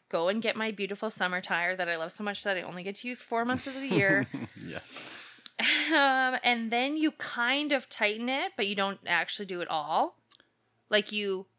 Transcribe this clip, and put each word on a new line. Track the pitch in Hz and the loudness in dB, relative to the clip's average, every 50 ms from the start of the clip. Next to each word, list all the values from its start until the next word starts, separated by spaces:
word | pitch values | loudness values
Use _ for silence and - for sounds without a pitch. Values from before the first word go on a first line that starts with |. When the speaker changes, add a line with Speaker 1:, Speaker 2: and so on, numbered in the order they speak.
| _ _ | _ _
Speaker 1:
go | - 170 165 180 | -2 0 2 2
and | 202 226 | 2 0
get | 220 220 - | 0 0 0
my | - 220 220 | 0 -2 -4
beautiful | 220 196 202 190 202 202 - 214 | -2 -4 -4 -6 -4 -4 -6 -6
summer | 208 - 196 180 180 180 185 | -4 -2 -2 -2 -2 -2 -2
tire | - 190 165 175 175 185 | -2 -2 0 0 0 -2
that | 185 180 170 | -2 -2 -2
I | 170 | -2
love | 165 160 175 175 | -2 -4 -6 -6
so | - 208 | -6 -6
much | 208 202 190 - | -4 -4 -4 -2
that | 208 196 | -2 -2
I | 185 - | -2 -2
only | 104 170 180 175 | -6 -8 -8 -8
get | 196 190 | -8 -8
to | - - 247 | -6 -6 -8
use | 247 240 | -8 -10
four | - - 240 226 233 | -8 -4 -2 0 0
months | 240 254 247 - | 0 0 -2 -2
of | 277 262 | -6 -8
the | 269 269 | -6 -4
year. | 269 202 - 202 196 - - - - - | 0 2 4 6 6 4 4 2 0 -6
Speaker 2:
<laughs> | - - - - - 110 | -10 -10 -10 -12 -12 -12
Yes. | - - - - - - - - - - - - - - - - - _ - 220 - - 302 294 294 320 | -10 -10 -10 -10 -10 -10 -10 -10 -12 -14 -16 -16 -18 -20 -20 -20 -14 _ 0 2 2 2 2 2 4 4
Speaker 1:
Um, | 302 277 269 262 262 262 254 254 - - | 6 6 6 6 4 4 2 2 2 2
and | 247 240 233 226 226 | 2 2 2 2 0
then | 226 240 254 277 294 | 0 0 0 0 0
you | 311 311 311 | 2 2 0
kind | - - - - - 240 240 240 262 285 302 294 294 | 0 0 -8 -6 -2 0 0 2 2 2 2 2 0
of | 262 233 - | 0 0 -2
tighten | - - 226 208 214 220 233 247 | -4 0 2 2 2 0 -2 -2
it, | 262 277 339 381 - | -2 0 -2 -2 -2
but | - 208 | -2 0
you | 196 208 | 0 2
don't | 202 196 196 196 - - | 2 0 0 0 -4 -2
actually | - 175 170 170 - - - 208 | 0 2 2 2 0 -4 -6 -6
do | 180 185 175 | -6 -6 -6
it | 170 - | -4 -2
all. | - 156 147 147 160 196 262 349 - _ _ _ - _ _ _ _ _ _ _ _ _ _ - | -2 -2 0 2 2 2 2 2 0 _ _ _ -20 _ _ _ _ _ _ _ _ _ _ 2
Like | 214 208 208 - 214 | 2 2 2 2 -2
you, | 208 208 202 190 185 196 _ _ | -2 -2 -2 -2 -4 -6 _ _